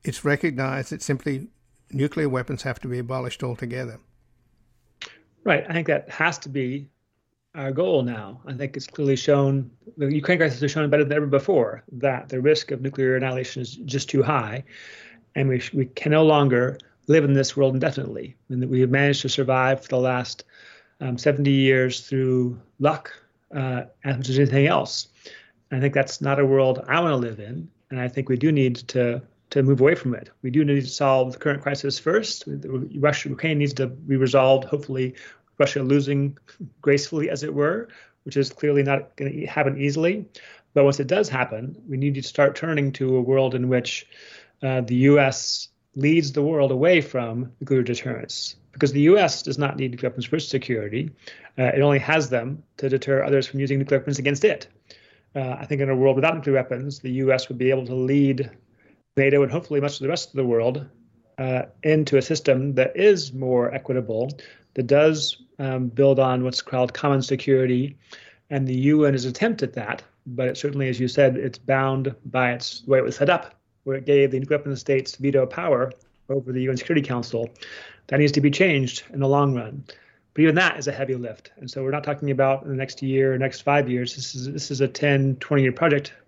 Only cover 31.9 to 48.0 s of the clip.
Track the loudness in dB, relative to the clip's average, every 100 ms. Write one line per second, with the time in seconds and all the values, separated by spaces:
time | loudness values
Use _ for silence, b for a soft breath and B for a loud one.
31.9 | -4 0 0 -2 -10 -10 -10 -8 -8 -6
32.9 | 0 0 0 -6 -4 -2 0 0 -2 -6
33.9 | -6 -2 2 4 4 6 4 2 -6 -4
34.9 | -4 -4 -6 B B _ _ 0 2 2
35.9 | 2 2 0 -2 -4 _ _ -18 _ 0
36.9 | 2 0 -4 -4 -6 -6 -2 -2 -2 -8
37.9 | B B B -6 -4 -4 -2 0 2 2
38.9 | 0 -2 -8 -8 -6 -6 -2 0 0 -2
39.9 | 0 0 -2 -8 B B B B 4 4
40.9 | 4 0 0 0 -2 -4 -6 -10 -14 -10
41.9 | -4 -2 -2 -6 2 2 2 -4 -2 -2
42.9 | -2 0 0 2 2 2 0 0 0 -2
43.9 | -10 -12 B B B B B -4 -2 0
44.9 | 4 6 6 4 0 -6 -8 -8 _ _
45.9 | -2 2 2 2 -2 0 2 2 4 4
46.9 | 4 2 -4 -4 -6 -8 -12 0 0 0
47.9 | -4